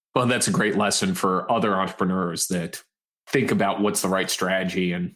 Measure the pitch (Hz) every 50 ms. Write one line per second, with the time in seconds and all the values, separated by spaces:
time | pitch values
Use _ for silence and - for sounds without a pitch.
0 | _ _ - 127 123 120 127 120 - 110 95 87 113 107 - 101 104 101 95 -
1 | - 98 92 90 - 98 92 92 - - 117 95 90 107 98 92 95 90 - -
2 | 101 92 92 92 92 87 85 82 - - 92 90 85 87 - - - _ _ _
3 | _ _ _ _ _ - - 139 117 - 113 98 101 98 95 95 101 104 104 -
4 | - 95 95 95 92 92 - - 95 92 95 95 92 92 90 98 92 90 87 87
5 | 87 90 -